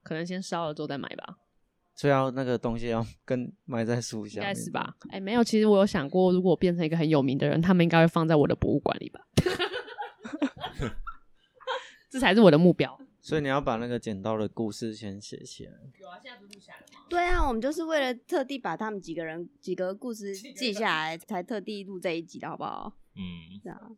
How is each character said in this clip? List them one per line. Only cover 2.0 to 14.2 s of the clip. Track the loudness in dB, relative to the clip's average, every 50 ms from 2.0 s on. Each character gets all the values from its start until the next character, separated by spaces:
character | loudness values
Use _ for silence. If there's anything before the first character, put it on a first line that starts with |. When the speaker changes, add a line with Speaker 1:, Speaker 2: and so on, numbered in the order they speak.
| 2 4
Speaker 2:
以 |
要 | 4 4 2 0
那 | -2 -4 -2
个 | 0 -2
东 | 0 0 -2 -4
西 | -2 -2 -2
要 | -2 -2 -2 -4 -10 _ _
跟 | -4 -4 -4 -4 -8 -12 _ _
埋 | -6 -4 -2 0
在 | 0 -2 -2
树 | -4 -6 -8 -10 -10
下 | -8 -8 -6
面。 | -6 -6
Speaker 1:
应 | -6
该 |
是 | -6 -8 -6
吧？ | -6 -6 -6 -6 -10 _ -18
哎， | -12 -12 -8
没 | -6 0
有， | 2 2
其 | 2 4 4
实 | 4 6
我 | 6 6
有 | 6 6
想 | 4 2 -2 -4 0
过， | 2 4 4 6 4
如 | 4
果 | 4 4
我 | 4
变 | 4 4 0 2
成 | 0 0
一 | 0
个 | 0
很 | 2 2
有 | 4 4 4 4
名 | 2 2
的 | 2 2
人， | 2 2 2
他 | 4 4 6
们 | 6
应 | 6
该 | 6 6 6
会 | 6 6
放 | 4 2 2
在 | 4 6
我 | 4 6
的 | 4 2
博 | 0 2 0
物 | 0
馆 | 2 0 0 -2 -2
里 | -6 -14
吧。 | -14 -18 -20 _ _
<laughs> | 2 2 2 -2 -2 -4 -4 -4 -10 -10 -12 -12 -12 -12 -14 -14 _ -16 -14 -6 -4 -4 -4 -4 -8 -12 -12 -8 -6 -6 -6 -6 -6 -10 -10 -14 -16 _ _ _ _ _ _ _ _ -10 -8 -8 -8 -8 -14 -20 _ _ _
这 | -4 0
才 | 2 4 8
是 | 10
我 | 10 10
的 | 10
目 | 10 8 6 6
标。 | 6 0 -2 -2 -16 -20 _ _ _
Speaker 2:
所 | _ -4 -4
以 | -2
你 | 0
要 | 0 -2 0
把 | 0 -2 -2
那 | -2 -4
个 | -4 -6
剪 | -6 -4 -6 -8 -6